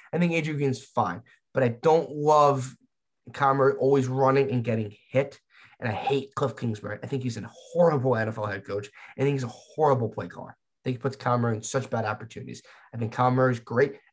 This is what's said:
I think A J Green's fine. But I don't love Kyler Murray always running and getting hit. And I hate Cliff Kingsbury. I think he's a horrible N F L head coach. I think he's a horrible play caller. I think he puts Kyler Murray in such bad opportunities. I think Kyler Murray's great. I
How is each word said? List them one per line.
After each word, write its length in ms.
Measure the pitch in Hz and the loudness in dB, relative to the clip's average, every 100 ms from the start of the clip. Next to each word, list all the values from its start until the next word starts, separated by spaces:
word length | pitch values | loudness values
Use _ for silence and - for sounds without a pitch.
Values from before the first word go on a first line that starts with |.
| - | -6
I 60 | 160 | 0
think 160 | 175 | 0
A 80 | 165 | 0
J 140 | 156 | -2
Green's 280 | 147 143 123 | -2 -2 -2
fine. 380 | - - 101 87 - _ _ | -4 -2 -2 -4 -12 _ _
But 120 | - | 0
I 40 | 127 | 0
don't 420 | 117 160 160 139 | 2 2 2 2
love 640 | 151 147 151 147 131 127 - _ _ _ _ - | -2 4 6 6 4 -2 -12 _ _ _ _ -14
Kyler 240 | - 139 139 | -2 2 4
Murray 180 | 135 135 | 4 4
always 300 | 131 139 127 | 2 2 2
running 420 | 131 135 135 135 | 2 2 2 2
and 140 | 123 | 0
getting 320 | 117 113 107 - _ | -2 -2 -4 -10 _
hit. 280 | 131 139 - _ _ - - | -2 -2 -6 _ _ -20 -10
And 60 | 120 | -6
I 20 | |
hate 420 | 104 - 139 131 | -4 -2 -2 -4
Cliff 220 | - 135 117 | -4 -4 -4
Kingsbury. 420 | 120 107 101 104 | -6 -6 -8 -12
I 40 | - | -8
think 140 | 135 | -6
he's 140 | 123 110 | -6 -8
a 140 | 113 | -12
horrible 640 | - - 165 170 147 127 117 | -16 -6 2 4 4 2 0
N 120 | 110 | 0
F 100 | 110 | -4
L 80 | 104 | -6
head 200 | 98 98 | -8 -6
coach. 220 | 101 101 - - - | -8 -8 -14 -14 -4
I 20 | |
think 140 | 139 | -2
he's 100 | 139 | 0
a 40 | 120 | -4
horrible 600 | - - - 151 131 110 | -10 -12 0 2 2 0
play 200 | - 92 | -6 -10
caller. 280 | - - - | -12 -18 -20
I 240 | _ _ | _ _
think 140 | - 123 | -8 -4
he 60 | |
puts 140 | 135 - | -6 -4
Kyler 240 | 127 123 | -2 0
Murray 160 | 120 110 | 0 -2
in 60 | |
such 280 | - 135 120 | -4 -6 -4
bad 160 | 117 107 | -4 -4
opportunities. 560 | 107 117 - - - - - _ | -6 -10 -14 -14 -16 -18 -20 _
I 20 | 113 | -8
think 180 | 113 | -4
Kyler 200 | - 127 | 0 2
Murray's 260 | 127 131 117 | 4 2 0
great. 320 | - 117 143 | -2 0 0
I 60 | - _ | 0 _